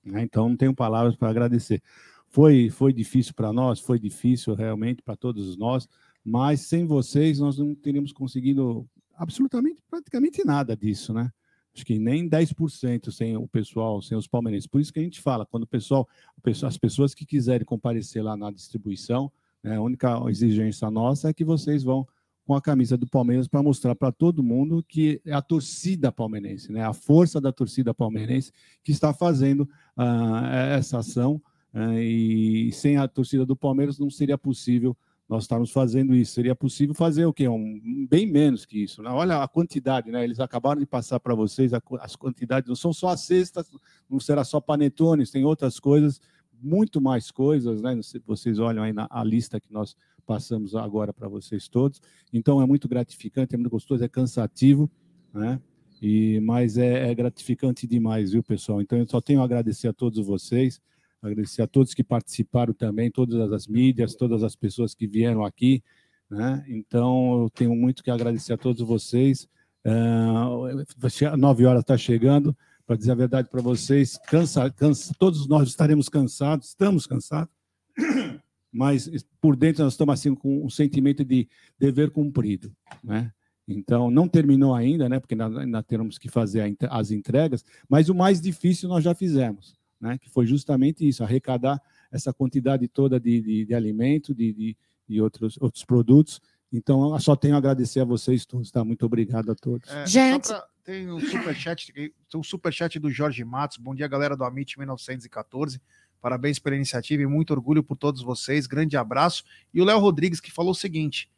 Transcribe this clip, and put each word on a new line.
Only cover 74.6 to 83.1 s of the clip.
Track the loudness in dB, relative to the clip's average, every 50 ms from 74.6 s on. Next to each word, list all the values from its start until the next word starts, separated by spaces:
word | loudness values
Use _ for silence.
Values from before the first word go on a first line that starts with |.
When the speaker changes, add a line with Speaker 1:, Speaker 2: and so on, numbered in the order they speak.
| 0 0
Speaker 1:
cansa, | 0 _ 2 2 2 2 -2 -10 -2
todos | _ 2 2 2 0 0
nós | 2 4 4 4 2
estaremos | 2 2 4 4 4 4 2 2
cansados, | 0 0 0 0 -2 -2 -2 -2 -2 -2 -4 -10
estamos | -2 _ 2 2 2 0 0
cansados, | -2 -6 -6 -6 -6 -6 -6 -6 -6 _ _ _ _ _ _ _ _ _
<clears throat> | -4 -2 0 0 -2 -2 -4 -10 -14 _ _ _ _ _ _
mas | -4 0 0 2 2 0 -2 -6 -10 -10 -12 _ _ _
por | 4 4 4
dentro | 6 4 2 4 2 0
nós | 0 2
estamos | 2 0 2 2
assim | 0 0 -2 -2
com | 0 -2 -2 -2 -2 -4
um | -6
sentimento | -2 0 0 0 2 2 2 2 2 0 0
de | 2 2 0 0 _ _ _ _ _ _ _
dever | 0 2 2 2 0 0
cumprido, | 0 -2 -2 0 0 -2 -2 -2 -4 -4 -6 -16 -20 _ _ _ -20 _ -10
né? | -6